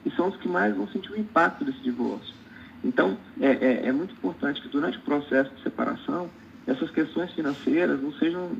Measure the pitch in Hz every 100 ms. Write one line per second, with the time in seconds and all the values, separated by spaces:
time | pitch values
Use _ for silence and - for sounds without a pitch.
0 | - - 180 190 185 175 208 196 208 -
1 | 190 208 214 160 170 - 139 131 127 123
2 | 117 95 - - - - - - - -
3 | 180 190 - - 135 127 127 117 117 135
4 | 185 - - - 143 143 123 139 160 -
5 | - 147 143 131 135 - - - 120 -
6 | - 160 175 - - - - 135 160 -
7 | 156 170 170 - 151 139 131 151 175 143
8 | 139 143 160 175 180